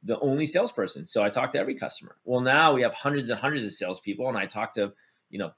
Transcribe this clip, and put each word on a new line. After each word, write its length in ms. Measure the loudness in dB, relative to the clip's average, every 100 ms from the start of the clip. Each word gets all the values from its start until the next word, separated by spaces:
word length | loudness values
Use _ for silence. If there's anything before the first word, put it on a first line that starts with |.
the 160 | -4 0
only 280 | 0 0 0
salesperson, 600 | 0 0 -2 -4 -4 -4
so 160 | 0
I 80 | 2
talked 220 | 2 -2
to 80 | -2
every 160 | -2 -2
customer. 400 | -6 -8 -14 -14
Well, 160 | -2 0
now 340 | 4 6 6
we 80 | 6
have 100 | 2
hundreds 380 | 2 0 0 0
and 80 | -2
hundreds 260 | -2 -2
of 80 | -4
salespeople, 560 | -4 -6 -6 -6 -4 -2
and 80 | -2
I 100 | -4
talk 280 | -4 -4
to, 180 | -2 -2 -4 _ _ _
you 80 | -6
know, 140 | -6